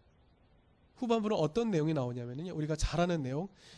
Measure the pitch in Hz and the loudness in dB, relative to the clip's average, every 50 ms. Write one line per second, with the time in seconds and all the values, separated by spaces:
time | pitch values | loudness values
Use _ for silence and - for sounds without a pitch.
0 | _ _ _ _ _ _ _ _ _ _ _ _ _ _ _ _ _ _ _ - | _ _ _ _ _ _ _ _ _ _ _ _ _ _ _ _ _ _ _ -4
1 | 254 226 233 226 208 214 214 165 156 151 151 226 233 226 196 156 147 160 160 143 | 0 2 2 2 2 2 2 2 2 2 2 0 0 2 2 2 2 2 2 0
2 | 127 123 123 123 120 120 123 139 170 185 170 156 151 151 156 151 - - - 160 | 0 -2 -4 -6 -8 -8 -8 -8 -8 -8 -6 -4 -2 -2 -2 0 0 0 2 2
3 | 175 180 175 160 135 127 131 151 190 - - - - - - | 2 2 2 0 -2 -2 -2 -4 -4 -6 -8 -16 -20 -20 -20